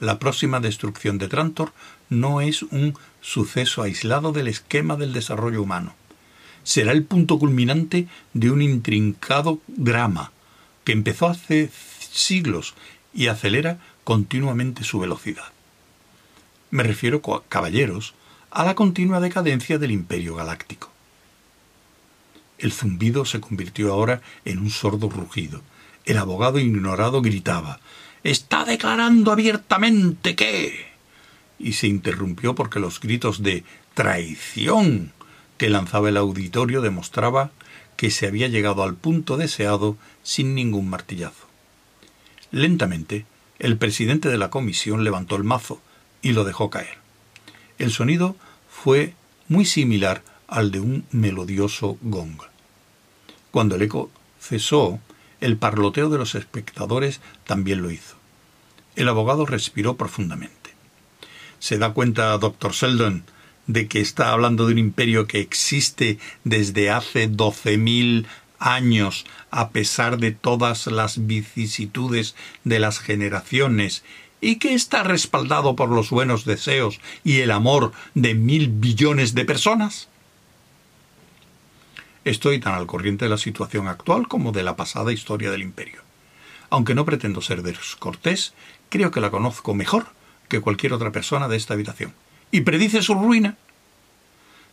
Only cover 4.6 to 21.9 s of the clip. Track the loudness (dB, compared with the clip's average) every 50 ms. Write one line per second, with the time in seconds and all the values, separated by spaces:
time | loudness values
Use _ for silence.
4.6 | -6 -2 -2 0 0 0 -2 -2 -4 -4 -4 -4 -6 -4 -4 -4 -2 -2 -2 -2
5.6 | -2 -2 -4 -4 -6 -8 -12 _ _ -20 -20 _ _ _ _ -20 -20 -20 -20 -12
6.6 | -4 -2 0 2 2 4 4 2 2 2 4 4 4 4 4 4 4 4 4 4
7.6 | 4 4 2 0 0 0 0 -2 -2 -2 -8 -20 -16 _ -2 2 2 4 4 4
8.6 | 4 4 2 0 0 0 2 2 2 2 0 -2 -2 -2 0 0 2 0 -2 -2
9.6 | _ -12 -6 -2 0 2 2 2 2 0 0 -2 -6 -10 _ _ _ _ _ _
10.6 | -20 _ _ _ -2 0 0 2 2 0 0 2 2 0 0 -2 -2 0 2 2
11.6 | 2 0 -4 -14 -20 -20 -20 -20 -16 -8 -4 -2 0 0 0 0 0 0 -2 -4
12.6 | -4 -10 -14 -16 -20 -20 -20 -20 _ _ -4 0 0 0 0 0 0 0 0 2
13.6 | 0 -2 -4 -6 -10 -20 -20 _ -2 0 2 2 2 0 -2 -2 -2 0 0 0
14.6 | -2 -2 -4 -6 -6 -4 -4 -4 -2 -4 -6 -6 -8 -10 -10 -10 -12 -20 -20 _
15.6 | _ _ _ _ _ _ _ _ _ _ _ _ _ _ _ -20 _ _ _ _
16.6 | _ -4 -2 0 2 2 0 0 0 0 0 0 -2 -2 -6 -6 -6 -4 -4 -4
17.6 | -2 0 0 0 0 0 -2 -6 -8 -12 -14 _ _ -20 -20 -20 _ -8 -2 0
18.6 | 0 2 4 4 4 4 4 2 2 2 2 2 0 0 0 0 0 0 0 0
19.6 | 0 -2 -2 -2 0 0 -2 -2 -2 -4 -6 -6 -6 -6 -6 -8 -8 -8 -8 -10
20.6 | -12 -16 -16 -16 -18 -20 _ _ _ _ _ _ _ _ _ _ _ _ _ _
21.6 | _ _ _ _ _ _